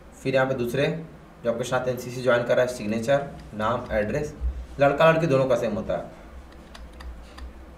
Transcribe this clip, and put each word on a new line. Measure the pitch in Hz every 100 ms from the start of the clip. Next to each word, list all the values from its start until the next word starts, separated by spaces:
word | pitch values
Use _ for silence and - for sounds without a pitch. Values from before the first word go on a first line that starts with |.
| - -
फिर | 135 131
यहाँ | 131
पे | 120
दूसरे | 117 131 160 170 - - - -
जो | 117
आपके | 113
साथ | 127 127 127
एनसीसी | 120 127 127
ज्वाइन | 123 120
कर | 123 127
रहा | 123
है, |
signature, | - 104 113 117 139 139 - - 107
नाम, | 107 120 -
address, | 107 104 147 151 - - - - -
लड़का | 143 143 160
लड़की | 156 160
दोनों | 135 131
का | 117
same | 117
होता | 101 -
है। | 87 - - - - - - - - - - - - - - - - -